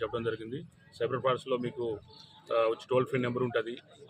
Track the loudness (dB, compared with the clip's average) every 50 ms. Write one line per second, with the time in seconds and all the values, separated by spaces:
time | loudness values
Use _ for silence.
0 | -4 -4 -2 -2 -2 -2 -4 -4 -8 -8 -10 -10 -10 -14 -18 -20 -20 -20 -4 -2
1 | -2 0 0 2 2 2 2 2 0 0 0 0 0 -4 -4 -2 -2 -2 -4 -4
2 | -8 -16 -20 -20 -20 -20 -20 -20 -4 0 2 4 4 4 2 0 -2 2 4 4
3 | 4 4 2 0 0 0 2 0 0 2 2 0 0 0 -6 -10 -14 -20 -20 -18
4 | -10